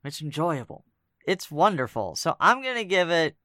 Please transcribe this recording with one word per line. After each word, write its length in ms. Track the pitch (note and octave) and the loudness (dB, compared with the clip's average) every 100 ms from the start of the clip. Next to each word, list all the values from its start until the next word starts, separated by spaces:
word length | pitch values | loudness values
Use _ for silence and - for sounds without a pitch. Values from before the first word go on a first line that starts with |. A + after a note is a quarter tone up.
It's 200 | C#3 - | -12 -10
enjoyable. 600 | D3+ D3 E3+ D3 A2+ C2+ _ _ _ _ | -8 -2 -2 -2 -6 -16 _ _ _ _
It's 280 | - F#3+ - | -4 -2 -4
wonderful. 640 | D3 F#3+ F3 B2 - F#2+ D2+ | 2 2 2 -4 -4 -6 -4
So 200 | - - | -4 2
I'm 240 | F3 B3 | 4 4
gonna 200 | C4 A#3+ | 0 -6
give 280 | G3 F#3+ F3 | 0 2 2
it 260 | E3+ D#3 - | 2 0 -4